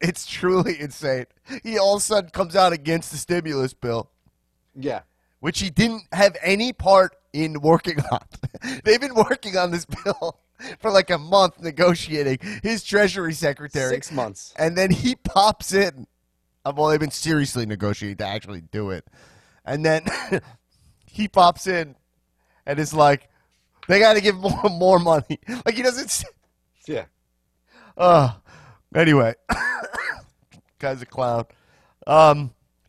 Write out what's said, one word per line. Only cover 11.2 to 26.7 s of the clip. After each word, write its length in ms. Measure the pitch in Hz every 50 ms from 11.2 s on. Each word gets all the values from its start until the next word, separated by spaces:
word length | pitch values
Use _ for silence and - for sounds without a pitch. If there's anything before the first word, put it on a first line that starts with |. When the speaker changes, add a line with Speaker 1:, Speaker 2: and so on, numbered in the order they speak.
| 147 170 190 202 190 175 - -
Speaker 1:
negotiating. 800 | 165 165 143 131 180 175 175 165 - 160 156 147 143 135 131 127 165 202 214 - -
His 200 | 214 226 196 -
Treasury 500 | - 196 208 208 185 175 196 175 160 156
Secretary. 580 | - 170 147 135 - 147 139 - 151 131 127 127
Speaker 2:
Six 180 | 139 - -
months. 400 | 156 135 120 107 98 - - - -
Speaker 1:
And 180 | - 156 165 175
then 140 | 185 190 190
he 240 | 175 - - 247 254
pops 560 | - _ - - 196 202 220 202 - - -
in. 360 | 185 196 202 180 143 131 - - _ _ _ _ _ _ _ _ _ _ _
Uh, 80 | 139 143
well, 120 | 147 151
they've 120 | 156 156 147
been 120 | 156 143
seriously 560 | - - - 156 160 147 139 - - 127 113
negotiating 500 | 107 104 90 104 104 101 - 104 101 98
to 80 | 90 104
actually 360 | 98 101 110 - 98 101 85
do 280 | 82 80 - 107 104 98
it. 160 | 92 82 - _ _ _ _ _ _ _ _ _ _ _ _
And 160 | - 135 147 156
then 200 | 160 156 160 160 - - - - -
<laughs> 100 | 190 - - - - _ _ _ _ _ _ _ _ _ _
he 220 | _ _ 208 214
pops 400 | 196 - 196 175 175 170 - -
in 280 | 190 185 170 160 143 131 _ _ _ _ _ _ _ _ _ _ _ _ _ _
and 140 | - 143 147
is 140 | 151 135 147
like, 360 | 156 147 143 143 139 - _ _ _ _ _ _ _ _ _ _ _ -
"They 120 | - 185 202
gotta 220 | 220 220 220 208
give 140 | 190 208 190
more, 280 | 185 196 190 - - - 208
more 300 | 175 165 180 185 190 175
money." 400 | 170 165 160 147 - - - - _
<laughs> 180 | - 240 247 -
Like, 100 | 214 220
he 60 | 233 247
doesn't 220 | 254 240 262 -
s- 200 | 196 - - - - - _ _ _ _ _ _ _